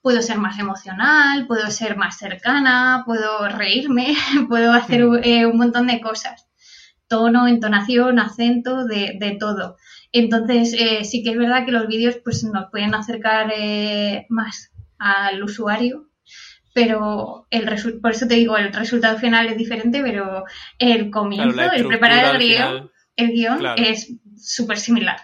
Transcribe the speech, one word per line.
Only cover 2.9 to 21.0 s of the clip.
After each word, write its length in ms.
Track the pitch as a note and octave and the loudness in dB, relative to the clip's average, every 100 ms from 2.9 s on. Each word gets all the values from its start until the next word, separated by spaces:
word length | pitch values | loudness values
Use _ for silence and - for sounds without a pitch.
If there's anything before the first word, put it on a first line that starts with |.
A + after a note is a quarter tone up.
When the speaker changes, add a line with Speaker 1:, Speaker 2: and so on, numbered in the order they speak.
| B3+ | 0
Speaker 1:
puedo 440 | A#3 A3+ G#3+ G#3+ G3+ | 0 -2 -2 -2 -4
reírme, 680 | G#3 G3 A3+ C#4+ B3 B3+ | -2 0 0 2 0 0
<laughs> 340 | D4+ C4+ C#4 A#3 | -2 0 0 2
puedo 240 | A#3 A#3 | 2 4
hacer 320 | A#3+ A#3+ A#3+ | 4 4 2
Speaker 2:
Hmm. 60 | A#3+ | 4
Speaker 1:
un, 140 | A#3+ | 4
eh, 220 | A#3+ A#3 A#3 | 4 4 4
un 120 | A#3 | 4
montón 280 | A#3+ A#3+ B3 | 2 2 0
de 120 | A#3 | -2
cosas. 460 | A3 A3 - - _ _ _ - - _ _ | -4 -8 -10 -16 _ _ _ -20 -20 _ _
Tono, 400 | A3+ A#3 A#3+ B3 | 2 4 4 4
entonación, 720 | A#3 G#3+ G#3 G#3 A#3+ B3+ A#3+ | 2 2 0 2 2 4 2
acento, 680 | G#3 - A#3+ B3 B3+ C4 A#3 | 0 0 0 0 -2 -4 -2
de, 300 | G#3+ G3+ G3 | -4 -4 -4
de 120 | G#3 | -6
todo. 440 | G3+ G#3+ G3 F3+ - _ - _ | -4 -4 -4 -8 -12 _ -20 _
Entonces, 640 | A#3+ A3+ A3+ A3+ A#3+ A#3 A3+ | 0 2 0 2 2 2 0
eh, 260 | A3+ A3 | 0 -2
sí 180 | G#3 A#3+ | -4 -4
que 80 | A3+ | -4
es 60 | A3+ | -2
verdad 260 | A#3+ B3+ B3 | 0 0 0
que 60 | |
los 140 | A#3+ G#3+ | -2 -2
vídeos, 300 | A3 A#3+ A#3+ | 0 0 -2
pues, 180 | A#3+ - | -6 -4
nos 260 | A3 G3+ F#3+ | -4 -6 -6
pueden 240 | G#3 G#3 | -4 -2
acercar, 580 | A3 G#3+ A#3 A3 A3 A3 G#3+ | -2 -4 -4 0 0 0 -2
eh, 720 | G#3 G#3 G#3 G#3 G#3 G3+ - | -4 -2 -2 -2 -4 -4 -4
más 440 | A3+ A3 - - - - _ | -4 -4 -10 -20 -20 -20 _
al 440 | G3+ G3 G3 F#3+ | -2 0 0 -2
usuario, 680 | G#3 G#3 G#3 G#3+ A#3+ D4 - _ _ - - _ _ | -6 -4 -4 0 -2 -4 -16 _ _ -20 -20 _ _
pero 720 | B3 A#3 G#3+ G#3+ G#3 - - _ | 0 2 2 -2 -4 -6 -12 _
el 160 | A3+ G#3+ | -4 -2
resu-, 340 | G#3 A#3 A3 | -4 -6 -4
por 120 | A#3 | -2
eso 160 | A3 A#3 | -2 2
te 60 | A#3 | 4
digo, 200 | A#3 G#3+ | 4 2
el 160 | G3+ | 0
resultado 460 | G#3 A3+ A#3+ A3+ A3 | -4 -2 0 0 0
final 300 | A#3+ A3+ A3+ | 2 2 2
es 80 | A3 | -2
diferente, 440 | A3 A3+ A#3 C#4 | -4 -2 -2 0
pero 420 | C4 G3+ G3 F#3+ F#3+ - - _ | -2 -4 -6 -8 -10 -18 -20 _
el 320 | B3 A3+ | 2 2